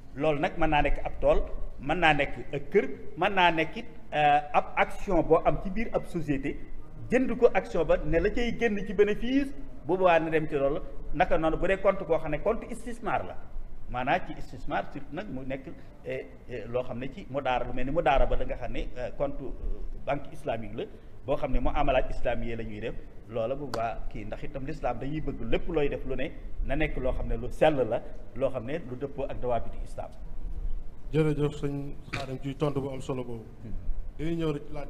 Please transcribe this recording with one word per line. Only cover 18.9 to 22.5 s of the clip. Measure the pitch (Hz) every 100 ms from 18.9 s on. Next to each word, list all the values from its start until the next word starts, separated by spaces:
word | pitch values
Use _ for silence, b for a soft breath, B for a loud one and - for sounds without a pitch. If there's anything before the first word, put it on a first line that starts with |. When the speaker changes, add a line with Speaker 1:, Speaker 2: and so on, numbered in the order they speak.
| 123
Speaker 1:
euh, | 120 -
compte, | 139 135
euh, | 127 - - 104 - - -
banque | 143 -
islamique | - 143 117 107 113
la, | 208 - B B 127
boo | 147
xam | 139
ne | 123
muamalat | 143 147 143 131 -
islamiyya | - 127 117 117